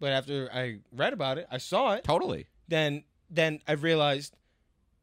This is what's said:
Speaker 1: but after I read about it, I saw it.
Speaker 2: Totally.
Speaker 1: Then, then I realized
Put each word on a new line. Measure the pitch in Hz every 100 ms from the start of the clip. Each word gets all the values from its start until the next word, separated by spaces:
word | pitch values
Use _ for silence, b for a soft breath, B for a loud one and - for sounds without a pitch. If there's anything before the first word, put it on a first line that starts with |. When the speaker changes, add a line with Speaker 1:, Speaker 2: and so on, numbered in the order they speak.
Speaker 1:
but | 143
after | 135 135 143 127
I | 123 127 104 -
read | 120 190
about | 254 135 135
it, | -
I | 127
saw | - 196 254
it. | 208
Speaker 2:
Totally. | - 160 370 82 - _ -
Speaker 1:
Then, | 160 151 143 - _ -
then | 165 160 156 -
I |
realized | 151 160 156 147 139 143 - _ _ _ _ _ _